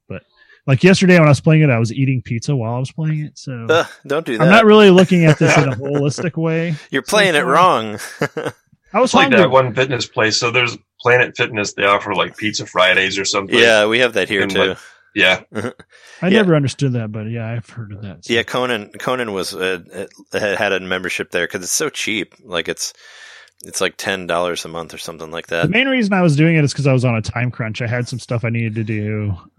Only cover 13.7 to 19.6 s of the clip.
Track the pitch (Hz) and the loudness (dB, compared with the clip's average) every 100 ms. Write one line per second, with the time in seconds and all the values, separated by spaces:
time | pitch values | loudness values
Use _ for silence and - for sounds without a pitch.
13.7 | 110 104 117 123 110 90 104 98 95 92 | 4 2 2 0 0 -2 -2 -2 0 -2
14.7 | 87 - _ _ - 92 92 - 110 117 | -4 -12 _ _ 0 2 0 -4 -10 -10
15.7 | - - _ - - 175 208 196 156 139 | -12 -20 _ -20 -6 2 2 4 2 0
16.7 | - 139 120 110 110 107 117 110 117 - | -2 -4 -4 -6 -10 -10 -8 -8 -10 -12
17.7 | - 104 101 104 82 - 117 110 127 127 | -16 -16 -14 -16 -16 -4 -2 -2 -4 -2
18.7 | 117 101 - - 127 117 98 85 92 | -4 -8 -10 -6 -4 -4 -6 -6 -6